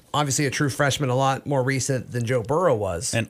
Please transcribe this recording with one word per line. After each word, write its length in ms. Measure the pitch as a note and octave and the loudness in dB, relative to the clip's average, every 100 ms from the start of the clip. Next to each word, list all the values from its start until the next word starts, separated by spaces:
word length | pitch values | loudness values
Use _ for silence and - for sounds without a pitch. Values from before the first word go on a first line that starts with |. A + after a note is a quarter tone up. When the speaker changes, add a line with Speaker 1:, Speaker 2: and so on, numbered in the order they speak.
| - | -4
Speaker 1:
obviously 320 | C#3 D3 B2+ | -2 0 0
a 60 | C#3 | 0
true 180 | - D3 | 0 -2
freshman, 400 | - C#3+ B2+ C3+ | 0 0 0 0
a 60 | |
lot 320 | B2+ C3+ C3+ - | 2 2 0 -2
more 160 | C#3+ | 0
recent 480 | B2+ C3+ - B2+ - | 0 0 -2 -2 -4
than 160 | A#2+ A#2 | -4 0
Joe 160 | B2+ | 0
Burrow 320 | A2 D#3 F3+ | 0 2 2
was. 400 | A2+ G2 E2+ - | 2 0 -2 -2
Speaker 2:
And 140 | A2+ | -2